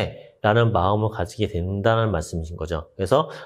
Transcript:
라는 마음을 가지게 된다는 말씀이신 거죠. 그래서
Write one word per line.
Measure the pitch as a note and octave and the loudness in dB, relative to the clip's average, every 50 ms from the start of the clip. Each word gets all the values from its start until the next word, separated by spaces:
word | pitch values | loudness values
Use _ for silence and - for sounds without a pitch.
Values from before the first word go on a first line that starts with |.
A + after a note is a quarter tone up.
| G#2 - - - - - - _ - | 2 0 -4 -10 -18 -20 -8 _ 2
라는 | G#2 G#2+ A#2 A#2 A2+ | 4 4 6 4 4
마음을 | G2+ F2+ E2+ F#2+ G#2 G#2+ G#2+ G#2+ | 4 2 2 2 2 2 0 -2
가지게 | - - F2+ - - - G#2+ F#2+ | -2 -4 -6 -6 -4 -4 -4 -2
된다는 | - F2 E2+ F#2 G2 G2+ G2 A2+ A2+ A2+ A2+ A2 | -2 -2 -2 -2 -2 0 2 2 2 2 2 2
말씀이신 | G2 E2 D#2 - - E2+ E2 E2 F2 - | 0 -2 -2 -4 -6 -6 -6 -8 -8 -8
거죠. | D#2+ D#2+ E2+ D#2 - - _ | -6 -4 -4 -4 -6 -8 _
그래서 | - F#2+ F#2 B2+ C#3+ D#3 - - - - | -6 0 2 2 2 2 0 -6 -14 -16